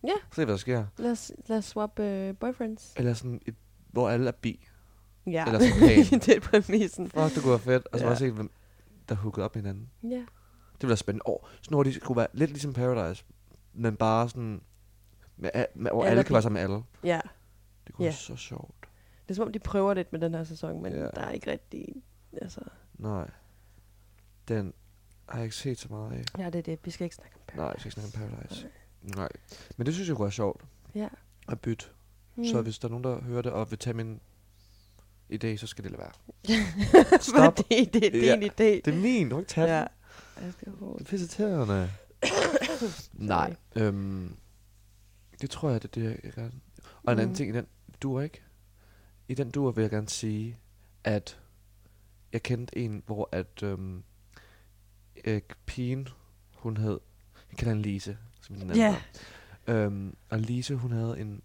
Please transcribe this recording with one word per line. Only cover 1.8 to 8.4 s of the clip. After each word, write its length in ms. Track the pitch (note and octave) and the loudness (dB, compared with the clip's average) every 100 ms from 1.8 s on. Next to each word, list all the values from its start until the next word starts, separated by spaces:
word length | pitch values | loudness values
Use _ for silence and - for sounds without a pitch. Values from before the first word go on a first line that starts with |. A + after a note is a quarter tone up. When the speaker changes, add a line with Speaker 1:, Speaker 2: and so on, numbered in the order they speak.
| G#3+ - | -6 -2
Speaker 1:
øh, 360 | G#3 G3 F#3+ G3 | -4 -2 -6 -6
boyfriends. 560 | A#3 B3+ A3+ A3 - - | -6 -4 -6 -8 -14 -2
Speaker 2:
Eller 160 | A#2+ | -2
sådan 280 | A#2 B2+ A#2+ - | 0 -4 -8 -10
et, 100 | A2 - - - | -14 -18 -20 -8
hvor 220 | - A#2+ | 0 2
alle 180 | A#2 B2+ | 2 0
er 40 | |
bi. 360 | - A#2+ - - - - - - - - | -2 -6 -6 -14 -20 -20 -20 -20 -14 -6
Speaker 1:
Ja. 180 | E3 D#3+ | -2 0
Speaker 2:
Eller 140 | A2 | 6
sådan 200 | B3 G3 | 6 10
pæn. 400 | B3 A2+ C4+ C4 | 10 10 8 6
Speaker 1:
<laughs> 60 | - | 8
Det 40 | |
er 100 | G#3+ | 6
præmissen. 680 | - G#3+ G3+ G3+ F#3+ - F3+ | 8 4 4 2 0 -2 -6
Speaker 2:
Fuck, 240 | D#3 D#3 D#3 | 0 2 2
det 60 | |
kunne 60 | C3+ | 4
være 80 | B2 | 4
fedt. 280 | A2+ B2+ - | 4 2 2
Og 80 | A#2 | -2
så 60 | A#2+ | 2
Speaker 1:
Ja. 40 | |
Speaker 2:
bare 80 | A#2+ | 2
se, 140 | C3 | 0
hvem 200 | A2 | -2